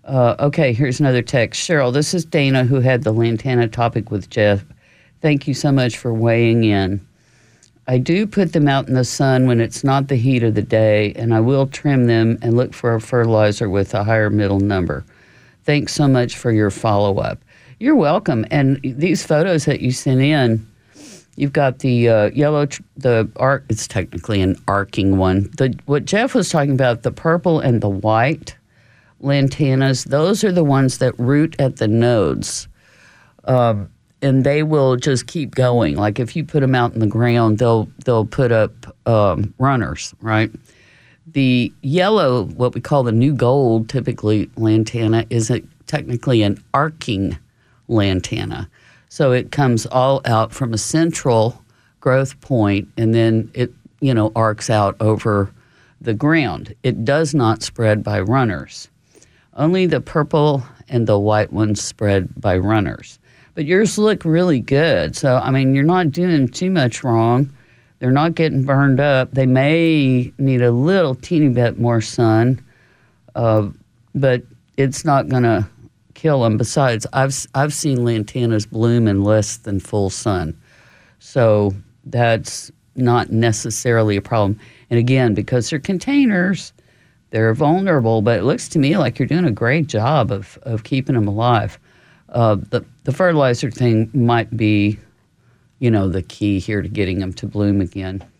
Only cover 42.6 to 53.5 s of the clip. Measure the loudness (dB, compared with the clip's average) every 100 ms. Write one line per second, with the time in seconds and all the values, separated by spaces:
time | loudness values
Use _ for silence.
42.6 | -4 -4 -2 0 2 2 2 2 2 2
43.6 | 2 0 -2 -6 -6 -4 -2 -2 -2 -2
44.6 | 0 2 0 -2 0 0 0 -4 -2 -4
45.6 | -4 _ -8 -8 -6 -6 0 2 0 -2
46.6 | _ -2 -2 -6 -8 -4 -4 -6 _ _
47.6 | _ _ -2 0 2 0 -4 -8 -8 -10
48.6 | -14 _ _ _ _ -2 0 0 -2 -2
49.6 | 0 0 0 0 0 0 0 0 0 -4
50.6 | -6 -4 -2 0 0 -2 0 2 0 -4
51.6 | _ _ _ _ 0 0 0 -8 -4 0
52.6 | 2 0 -4 -2 0 2 2 2 -2